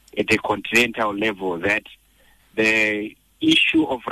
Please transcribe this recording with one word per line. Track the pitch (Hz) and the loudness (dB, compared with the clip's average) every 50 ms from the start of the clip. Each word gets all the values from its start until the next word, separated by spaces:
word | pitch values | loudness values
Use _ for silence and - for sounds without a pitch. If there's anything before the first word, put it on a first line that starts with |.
| _ - - - | _ -8 -6 -4
at | 104 - | -2 0
a | 110 | 0
continental | 104 - 107 107 101 101 - 110 117 120 117 113 120 113 104 101 | 0 0 -2 -2 -4 -2 0 2 2 2 2 0 -2 -2 -2 -2
level | 101 107 110 104 92 95 95 87 82 | -2 -2 -2 -2 -4 -4 -4 -4 -2
that | 85 98 104 110 - - - - _ _ _ _ _ _ _ _ _ _ - | -2 -2 -2 -2 -4 -8 -16 -20 _ _ _ _ _ _ _ _ _ _ -2
the | 110 110 110 110 110 107 107 104 104 104 107 - - _ _ _ - | 0 2 2 2 2 2 0 0 -2 -4 -8 -10 -16 _ _ _ -2
issue | - 156 160 - - - - 160 156 | 2 2 4 4 2 2 2 2 2
of | 135 131 120 - - | 2 -2 -4 -4 0